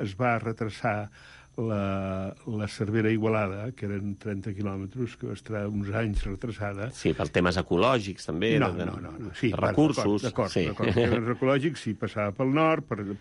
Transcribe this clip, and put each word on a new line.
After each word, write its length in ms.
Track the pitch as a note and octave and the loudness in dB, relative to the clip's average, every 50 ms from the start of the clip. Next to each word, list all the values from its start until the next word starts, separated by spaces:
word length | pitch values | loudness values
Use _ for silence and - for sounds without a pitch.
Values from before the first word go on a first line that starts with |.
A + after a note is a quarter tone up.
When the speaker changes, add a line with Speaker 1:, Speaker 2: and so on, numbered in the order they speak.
Speaker 1:
es 160 | A#2+ G2+ F#2+ | -6 -4 -2
va 220 | - - A#2 A#2 A2 | 0 0 2 2 0
retrasar 720 | - A#2 G#2+ - A2+ G#2 - - - A2+ G#2 G#2 G#2 G#2 - - - - - - - - - | 0 -2 -4 -4 -4 -6 -4 -2 -2 -2 0 -2 -4 -8 -12 -18 -20 -20 -20 -20 -20 -12 -6
la, 840 | - A2+ A2+ G#2+ G2+ G2 G2 G2 G2 F#2+ F#2+ F#2+ F#2+ F#2+ G2 - - - | -4 -2 0 0 0 0 0 0 -2 -2 -2 -4 -4 -4 -6 -8 -10 -8
la 200 | - A2 G#2+ G#2 | -6 -4 -4 -4
Cervera 400 | G2 - - G#2+ G2+ A2 A2+ G#2+ G#2+ | -4 -2 -2 -2 0 2 4 4 4
Igualada, 600 | A#2 G#2+ G#2+ A2 A2 G#2+ G2+ F#2 G2 G2+ G#2+ C3 | 4 2 2 2 2 2 0 -2 -4 -6 -8 -8
que 140 | B2+ - G#2+ | -8 -6 -6
eren 300 | G2+ G2+ G2 G2+ G2+ G2+ - | -4 -4 -4 -4 -6 -6 -6
trenta 320 | - G#2+ G2+ G2 - A2+ | -6 -6 -6 -6 -6 -6
quilòmetres, 600 | F#2 G#2+ G#2 G2 G2 G2 F#2+ F#2+ - B2+ A#2+ A2+ - | -4 -4 -4 -4 -4 -4 -6 -6 -6 -6 -6 -6 -6
que 140 | - B2 A2+ | -8 -8 -8
va 80 | G#2 | -8
estar 240 | - - A2 A2 G2+ G#2 G#2 | -8 -8 -6 -4 -4 -2 -2
uns 180 | G#2 G2+ G2+ G2 G#2+ | -2 -2 -2 -2 -2
anys 300 | A2+ A2+ G#2+ G2 - - | 0 0 0 0 0 0
retrasada. 600 | G#2 G2 - - A#2 G2+ - G#2 G2+ G2 G2 G#2+ C3 | -2 -4 -6 -6 -8 -6 -6 -6 -6 -6 -6 -8 -8
Speaker 2:
Sí, 220 | - - - E2 - | -6 -2 0 0 2
pels 160 | - F#2+ D2 | 2 0 0
temes 240 | - F#2 F2+ F2+ E2+ | 2 4 4 4 4
ecològics, 720 | F#2 E2+ - F2 E2+ A2 B2+ C3 A#2 F#2+ G2 E2+ - - | 2 2 2 4 4 6 6 4 2 0 -2 -8 -8 -6
també, 300 | - D#2 F2 G#2+ A2+ A2+ - | -4 -2 0 2 4 4 4
Speaker 1:
No, 140 | A2+ F#2 E2+ | 4 2 0
Speaker 2:
de, 80 | F2 E2+ F2+ | -2 -4 -4
Speaker 1:
no, 80 | F2+ F2 | -4 -6
no, 140 | - - - | -8 -10 -10
no. 160 | - A2 G#2 | -10 -10 -10
Sí, 220 | - - B2+ A2 - | -4 -2 0 0 2
Speaker 2:
de 20 | |
Speaker 1:
bueno, 140 | - F#2+ G2+ | 2 2 2
Speaker 2:
recursos. 340 | A2 C#3+ D#3 D3+ - C3+ G#2+ G2+ G#2+ G2 - | 6 6 6 6 4 4 2 4 2 2 0
Speaker 1:
d'acord, 260 | - - B2+ G#2 F#2 | 0 0 0 0 2
d'acord, 0 | |
Speaker 2:
Sí. 140 | - G#2 D#2+ | 2 2 2
Speaker 1:
d'acord. 240 | D2 - - A2+ A#2 G2+ A#2+ | 2 0 0 0 2 4 4
Temes 320 | A#2 F#2 A2+ A#2+ A2 A#2+ A#2 | 4 4 4 2 0 0 0
ecològics, 480 | - C3 C3 C#3 C3+ C3+ E3 B2+ - - | 2 2 4 4 4 2 0 -2 -2 -4
sí, 60 | A#2 G2 | -4 -4
passava 380 | - A2+ G2+ - G#2+ G#2 G2+ G2 | -4 -4 -4 -2 -2 -2 -2 0
pel 160 | - C3 C3 | 0 0 2
nord, 320 | C#3 D#3 D#3+ D#3+ D#3+ D3 - | 4 4 4 4 4 2 0
per, 160 | - A#2 G2+ G2+ G2 G2+ - | -4 -4 -4 -4 -6 -6 -6